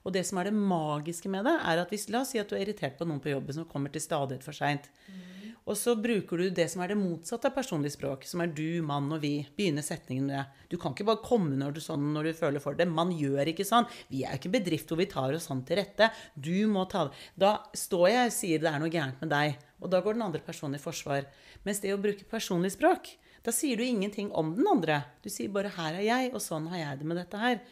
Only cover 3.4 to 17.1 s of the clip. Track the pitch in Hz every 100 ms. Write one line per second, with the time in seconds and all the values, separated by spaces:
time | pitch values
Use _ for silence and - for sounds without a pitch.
3.4 | 143 147 165 143 143 151 - 156 135 131
4.4 | - - 143 143 - _ - 185 180 185
5.4 | 214 233 - 208 240 226 233 208 - 170
6.4 | 190 175 160 180 180 208 185 165 - 233
7.4 | 269 262 240 156 143 - 139 135 - 175
8.4 | 170 151 160 170 151 143 143 156 147 147
9.4 | 143 - 196 147 - 160 - 131 139 139
10.4 | 135 - - 175 156 131 208 214 - 240
11.4 | 160 135 139 151 - 147 147 151 160 165
12.4 | 156 143 143 151 175 160 175 165 139 139
13.4 | 151 165 196 233 233 - - 269 - -
14.4 | 180 240 175 156 - 165 - 147 131 160
15.4 | 170 131 127 185 190 - 220 - - 147
16.4 | 147 185 214 196 190 190 143